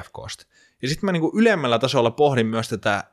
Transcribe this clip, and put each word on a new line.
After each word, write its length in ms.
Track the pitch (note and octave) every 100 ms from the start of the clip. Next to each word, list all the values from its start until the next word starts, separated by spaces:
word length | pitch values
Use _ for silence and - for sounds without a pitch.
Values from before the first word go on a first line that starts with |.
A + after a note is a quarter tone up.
F 60 | -
K:sta. 380 | - - - _ _ _ _
Ja 60 | C3
sit 140 | D#3+
mä 100 | G3
niinku 200 | E3+ D#3+
ylemmällä 440 | G#3 A#3 F#3 B2+ A#2
tasolla 320 | B2+ C3+ A#2
pohdin 360 | C3 D3 B2 A2+
myös 220 | A2+ G#2
tätä, 360 | G#2+ A2 G2+ -